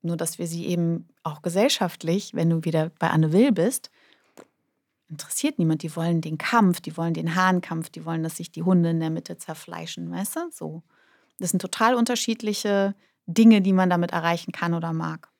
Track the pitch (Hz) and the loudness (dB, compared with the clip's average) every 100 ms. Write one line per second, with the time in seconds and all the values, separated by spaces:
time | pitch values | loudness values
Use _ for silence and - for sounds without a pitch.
0 | 170 170 165 - 170 165 170 175 170 165 | -4 -4 -4 -6 -8 -6 -4 -2 0 -2
1 | - _ - 151 185 175 240 - 180 - | -6 _ -10 -8 -4 0 2 2 -2 -4
2 | 160 180 - - 170 165 160 160 160 _ | -2 -2 -2 0 2 2 0 0 -2 _
3 | 165 - 160 170 262 190 180 269 - _ | 0 2 4 4 4 4 2 0 -10 _
4 | _ _ _ - - _ _ _ _ _ | _ _ _ -20 -20 _ _ _ _ _
5 | _ 151 - - 294 302 165 156 160 160 | _ -16 -10 -4 -4 0 0 0 -4 -4
6 | 165 170 160 156 - 240 196 175 - 160 | 0 0 -2 -6 0 4 4 2 -6 -6
7 | 165 160 165 165 185 185 - 165 160 - | -4 -2 -2 2 2 2 -2 -8 -8 -10
8 | 160 165 160 - 175 - 170 185 165 165 | -8 -6 -6 -8 -12 -4 2 4 4 0
9 | 160 160 - 170 - 156 - 170 165 - | -2 -6 -10 -16 -14 -14 -12 -14 -12 -12
10 | 170 170 202 320 339 - 160 160 - _ | -10 -8 -8 -8 -10 -10 -12 -12 -16 _
11 | _ _ _ - 180 185 185 - 226 247 | _ _ _ -10 -4 -4 -4 0 2 2
12 | 233 247 - 226 214 208 208 202 196 196 | 2 0 -2 -4 -4 -4 0 2 0 -2
13 | _ _ - 170 226 214 190 185 185 175 | _ _ -6 6 8 8 6 4 4 2
14 | 175 175 165 170 - - 170 170 165 160 | 0 0 0 -2 -4 -6 -2 -2 -2 -4
15 | 160 160 - _ | -6 -8 -16 _